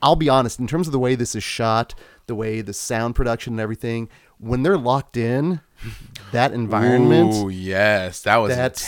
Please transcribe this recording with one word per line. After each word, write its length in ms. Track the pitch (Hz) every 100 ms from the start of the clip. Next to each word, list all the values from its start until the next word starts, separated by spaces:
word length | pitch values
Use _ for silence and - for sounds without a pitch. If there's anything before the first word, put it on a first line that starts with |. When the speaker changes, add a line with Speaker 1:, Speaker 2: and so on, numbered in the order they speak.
Speaker 1:
I'll 140 | 139 160
be 120 | 151
honest, 300 | 131 120 -
in 80 | 120
terms 220 | 160 165
of 40 |
the 60 | 135
way 160 | 127
this 200 | 131 120
is 80 | 110
shot, 500 | - - 113 110 117 - - _ -
the 80 |
way 280 | 110 110 110
the 100 | 104
sound 420 | 101 - 117 117
production 400 | 120 120 117 -
and 60 | 113
everything, 480 | 107 110 117 117 113 _ _ _
when 240 | 113 123
they're 160 | 147 190
locked 380 | 120 135 - 120
in, 440 | 117 127 156 170 - - 110 - - - -
that 200 | 117 135
environment 840 | 120 110 107 117 123 120 117 -
Speaker 2:
Ooh, 140 | 107 98
yes, 760 | 92 92 95 107 104 92 87
that 140 | - 113
was 160 | 107 123
Speaker 1:
that's 260 | 127 -